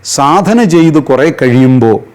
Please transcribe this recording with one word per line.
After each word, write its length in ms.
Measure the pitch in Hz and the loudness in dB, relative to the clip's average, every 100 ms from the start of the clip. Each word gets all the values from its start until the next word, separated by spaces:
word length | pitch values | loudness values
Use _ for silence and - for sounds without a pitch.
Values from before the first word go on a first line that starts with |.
സാധന 600 | - - 139 185 180 233 214 | -10 -4 0 0 0 0 0
ചെയ്ത് 280 | 165 165 156 | 2 2 0
കുറേ 300 | 135 131 156 135 | 0 0 0 -2
കഴിയുമ്പോൾ 560 | 127 123 131 127 113 101 - | 0 2 2 2 0 -2 -6